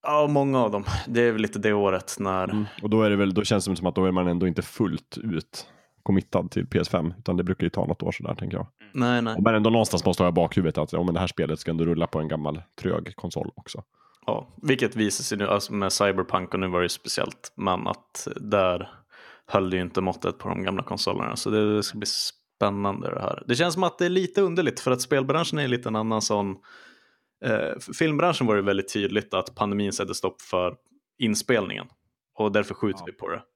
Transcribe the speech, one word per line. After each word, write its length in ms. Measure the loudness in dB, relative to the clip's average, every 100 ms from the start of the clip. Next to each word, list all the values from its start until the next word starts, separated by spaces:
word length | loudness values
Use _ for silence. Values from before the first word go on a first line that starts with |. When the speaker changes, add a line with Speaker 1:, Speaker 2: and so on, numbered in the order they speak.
Speaker 1:
Ja, 240 | 2 4 4
många 340 | 4 4 2
av 100 | 2
dem. 140 | 0 -2 -4 0
Det 140 | 4
är 120 | 4
väl 100 | 4
lite 160 | 0 0
det 140 | 2
året 440 | 4 4 2 -4 -4
när 260 | -2 0
Speaker 2:
Mm. 200 | 0 -2 -4 -6
Och 80 | 0
då 120 | 4
är 80 | 4
det 60 | 4
väl, 180 | 4
då 100 | 2
känns 200 | 2 2
det 120 | 2 0
som 100 | 0
att 80 |
då 100 | 2
är 60 | 2
man 160 | 4 2
ändå 200 | 2 0
inte 160 | 0
fullt 560 | -6 -2 0 0 _ -10
ut 480 | -4 -4 -6 -16 -18 _ _ _
committad 480 | 0 0 2 -2 -2
till 160 | -4 0
P 120 | 0
S 100 | 0
fem, 260 | 0 -2 -4
utan 180 | -2 0
det 60 |
brukar 200 | 0 0
ju 60 | -2
ta 160 | 0 -2
något 160 | -2
år 100 | -4
sådär, 220 | -4 -6
tänker 220 | -6 -6 -6
jag. 100 | -8 _ -12
Speaker 1:
Nej, 300 | -2 0 2
nej. 140 | 0 2
Speaker 2:
Och 60 |
men 120 | 2
ändå 160 | 4 4
någonstans 340 | 4 4 2
måste 180 | 2 4
ha 60 | 4
i 40 |
bakhuvudet 460 | 4 2 2 0 0
att, 140 | -2
ja, 100 | 0
men 120 | 0
det 60 | 0
här 60 | -2
spelet 320 | -2 -2 -2
ska 100 | -4
ändå 140 | 0
rulla 220 | 2 2 0
på 120 | -2
en 80 | -2
gammal 340 | -4 -4 -6 -10 -6
trög 360 | -2 -2 -4 -10
konsol 340 | -8 -6 -8
också. 280 | -10 -16 -16 -16 _ _ _ -4
Speaker 1:
Ja, 220 | -4 -6 -8
vilket 340 | 0 2 2 0
visar 280 | 0 0
sig 140 | -4 -2
nu, 100 | 0
alltså 240 | 0 0
med 200 | -2 -2
Cyberpunk, 640 | 2 2 2 0 -2 -2
och 60 | -4
nu 60 | -2
var 120 | 0
det 40 |
ju 40 | 0
speciellt, 640 | -2 -6 -4 -4 -6 -18
men 320 | -4 -2 0 -2
att 420 | -6 _ -12 -10 -10
där 540 | 0 2 2 0 -6 -16 _ -20 -20 -20 -2
höll 240 | 0 2
det 60 | 0
ju 60 |
inte 180 | 0 0
måttet 380 | -2 -2 -4 -6
på 100 | -6
de 140 | -4
gamla 200 | -2 -4
konsolerna, 540 | -4 -4 -2 -2 -4 -4
så 140 | 0
det, 260 | 2 2 2
det 60 |
ska 160 | -2 -6
bli 80 | -6
spännande 1040 | -4 -6 -8 _ _ -2 0 -4 -2 -4
det 100 | -4
här. 220 | -4 -6 -2
Det 80 |
känns 200 | 0 2
som 80 | 2
att 160 | 0 2
det 60 |
är 60 | 2
lite 320 | 2 2 2
underligt, 380 | 2 2 0 0
för 100 | 0
att 100 | 0
spelbranschen 580 | 2 0 2 0 0 -2
är 100 | 0
lite 200 | 0 0
en 80 | -2
annan 260 | 0 0
sån, 280 | 2 0 0 -6 -14 -20 -20 _ _ _ _ _
eh, 240 | -2 0 -2 -6
f-, 200 | -10 -2
filmbranschen 480 | 0 2 2 2 2
var 100 | 4
det 60 |
väldigt 300 | 4 0 0
tydligt 420 | -2 0 0 0
att 200 | -4 -4
pandemin 380 | -2 -2 0 -2
sätter 220 | -2 -6
stopp 280 | -4 -4 -6
för 340 | -4 0 0 -4 _ _ _ _
inspelningen, 680 | 0 0 0 0 0 -8 -12 _ _ _ _
och 180 | -2 0
därför 220 | 2 0
skjuter 260 | -2 -2 -2
Speaker 2:
Ja. 60 | -10
Speaker 1:
vi 60 |
på 160 | -12 -8
det. 140 | -8 -10